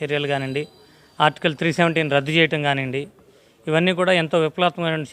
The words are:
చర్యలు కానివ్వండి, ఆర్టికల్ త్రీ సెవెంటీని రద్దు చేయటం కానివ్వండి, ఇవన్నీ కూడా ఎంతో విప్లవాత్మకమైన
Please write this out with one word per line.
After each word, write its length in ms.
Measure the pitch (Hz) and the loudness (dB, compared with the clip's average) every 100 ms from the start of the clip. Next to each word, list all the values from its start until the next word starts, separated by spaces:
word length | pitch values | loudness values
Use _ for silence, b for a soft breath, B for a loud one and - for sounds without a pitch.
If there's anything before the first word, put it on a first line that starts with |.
చర్యలు 220 | 147 147 143 | -4 -2 -2
కానివ్వండి, 420 | 139 135 135 151 - b b b b | -2 -2 -6 -6 -12 b b b b
ఆర్టికల్ 360 | 151 151 175 143 | 2 2 -4 -2
త్రీ 160 | 170 | -2
సెవెంటీని 380 | 160 170 160 156 | 2 0 2 0
రద్దు 200 | 143 139 | 0 0
చేయటం 320 | 160 160 160 | 0 0 0
కానివ్వండి, 460 | 147 139 131 131 143 - - b b b - | -2 -2 -2 -6 -8 -14 -20 b b b -2
ఇవన్నీ 260 | 156 175 | 0 2
కూడా 200 | 180 180 | 2 2
ఎంతో 260 | 185 160 175 | 2 2 2
విప్లవాత్మకమైన 680 | 156 165 180 165 165 160 143 | 0 0 0 0 -2 -4 -4